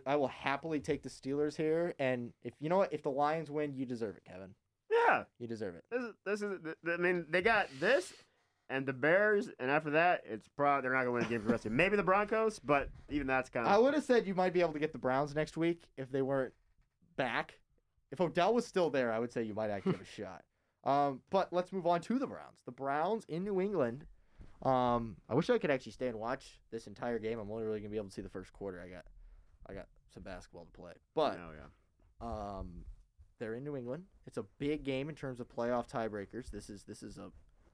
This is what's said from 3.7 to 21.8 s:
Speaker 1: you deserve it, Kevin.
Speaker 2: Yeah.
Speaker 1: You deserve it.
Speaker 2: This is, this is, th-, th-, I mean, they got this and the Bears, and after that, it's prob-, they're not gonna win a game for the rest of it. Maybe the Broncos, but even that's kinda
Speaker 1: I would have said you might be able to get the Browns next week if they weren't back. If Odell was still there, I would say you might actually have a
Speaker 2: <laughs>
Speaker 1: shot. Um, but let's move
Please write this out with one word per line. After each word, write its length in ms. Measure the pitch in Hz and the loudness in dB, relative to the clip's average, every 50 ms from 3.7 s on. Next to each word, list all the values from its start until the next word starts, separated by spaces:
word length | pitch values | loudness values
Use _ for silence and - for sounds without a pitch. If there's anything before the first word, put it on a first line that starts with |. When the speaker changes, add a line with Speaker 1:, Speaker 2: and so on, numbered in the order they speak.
| 139 | -4
Speaker 1:
you 120 | 131 131 | -6 -6
deserve 300 | 120 127 110 113 104 90 | -6 -4 -4 -4 -6 -6
it, 80 | - _ | -8 _
Kevin. 300 | - 90 92 95 92 - _ _ _ _ _ _ _ | -18 -16 -16 -16 -16 -18 _ _ _ _ _ _ _
Speaker 2:
Yeah. 340 | 427 466 466 466 180 120 101 - _ _ | 4 4 6 6 4 4 0 -6 _ _
Speaker 1:
You 80 | 120 | -8
deserve 280 | 113 117 107 110 95 85 | -8 -6 -4 -6 -6 -8
it. 80 | 82 - _ | -10 -12 _
Speaker 2:
This 120 | 226 254 | -6 -6
is, 100 | 247 226 190 _ _ | -6 -6 -10 _ _
this 160 | 190 208 208 | -4 -4 -2
is, 180 | 208 202 190 175 | -2 -4 -6 -6
th-, 140 | 160 156 165 - - | -8 -10 -10 -6 -4
th-, 140 | 165 170 170 | -4 0 2
I 40 | |
mean, 220 | 175 180 180 175 165 147 | 2 2 2 2 0 0
they 100 | 160 180 | 0 2
got 280 | 180 226 226 208 185 - - 131 | 4 4 4 4 2 -2 -4 0
this 320 | 156 208 262 330 359 - - - - _ _ _ _ _ _ _ _ - | 2 4 4 4 2 -2 -12 -18 -20 _ _ _ _ _ _ _ _ -4
and 160 | 127 135 135 | -4 -2 -2
the 80 | 135 | -2
Bears, 560 | 135 127 131 151 170 196 208 214 208 202 240 165 - - | -2 0 4 4 6 6 6 4 4 2 2 -2 -6 -4
and 120 | 127 127 | -2 2
after 200 | 143 156 156 151 | 2 2 2 2
that, 320 | 143 156 170 180 170 - - | 4 4 6 6 4 2 0
it's 220 | - 110 107 - - | -6 -8 -8 -10 -12
prob-, 340 | _ - 143 143 143 139 | _ 2 4 4 4 4
they're 100 | 127 127 | 2 2
not 80 | 131 131 | 2 2
gonna 120 | 127 123 | 2 2
win 120 | 120 120 113 | 2 2 2
a 40 | 110 | 2
game 120 | 117 117 | 0 0
for 60 | 101 | 2
the 60 | 113 | 2
rest 140 | 120 113 - | 0 0 0
of 60 | 107 | 0
it. 20 | 110 | 4
Maybe 200 | 131 175 196 208 | 4 4 6 4
the 60 | 202 | 2
Broncos, 560 | 185 175 185 202 214 208 226 220 220 220 208 - | 4 4 4 4 4 2 2 2 2 0 0 -2
but 320 | - 120 147 139 131 - - - - - | 0 2 2 2 2 -2 -8 -16 -10 -4
even 180 | 139 147 139 | -4 -2 0
that's 220 | 131 131 131 127 - | 2 2 2 2 0
kinda 200 | - - 143 147 | -2 0 4 6
Speaker 1:
I 100 | 196 214 | 6 8
would 160 | 240 277 294 | 8 6 6
have 100 | 302 - | 2 4
said 220 | - 254 233 180 | 6 4 4 4
you 80 | 185 190 | 2 2
might 180 | 180 185 185 | 2 2 4
be 80 | 170 180 | 4 4
able 140 | 175 160 151 | 4 4 2
to 40 | 151 | 0
get 140 | 151 156 | -2 -2
the 60 | 156 127 | -2 -2
Browns 360 | 110 131 127 135 147 147 143 | 0 2 2 2 2 2 0
next 220 | 151 156 151 - | -2 -2 -2 0
week 320 | 160 165 170 170 - - _ _ | 0 0 0 0 -2 -8 _ _
if 140 | - 135 123 | -10 -8 -2
they 100 | 135 135 | 0 0
weren't 300 | 135 131 139 135 131 110 - _ _ _ _ _ _ _ _ _ _ _ _ | 2 2 2 0 0 -2 -4 _ _ _ _ _ _ _ _ _ _ _ _
back. 420 | - 135 120 117 143 160 - - - _ _ _ _ _ _ _ _ _ _ | -2 -2 0 0 -2 -2 -4 -10 -20 _ _ _ _ _ _ _ _ _ _
If 80 | 139 - | -2 0
Odell 320 | 180 160 - 175 175 202 233 | 0 2 4 4 4 6 4
was 120 | 247 233 | 2 0
still 240 | - - 190 175 151 | 0 2 2 2 4
there, 220 | 131 135 127 117 | 4 2 2 2
I 60 | 110 123 | 2 0
would 140 | 120 120 | 0 -2
say 100 | - 127 | -2 -4
you 120 | 113 110 101 | -4 -2 -2
might 160 | 104 110 107 | -2 -2 -2
actually 220 | 101 98 - 190 | -2 -2 0 -2
have 80 | 123 - | -2 -2
a 20 | 101 | -6
Speaker 2:
<laughs> 0 | |
Speaker 1:
shot. 400 | - - - 101 92 90 - - _ _ _ _ _ _ _ - | -14 -12 -10 -10 -10 -10 -14 -18 _ _ _ _ _ _ _ 0
Um, 360 | 127 139 143 143 143 135 123 - _ | 2 4 4 4 2 0 -4 -8 _
but 220 | - 196 175 - | 0 0 0 2
let's 200 | 170 180 175 - | 0 -2 -2 -2
move 140 | 190 190 | -6 -2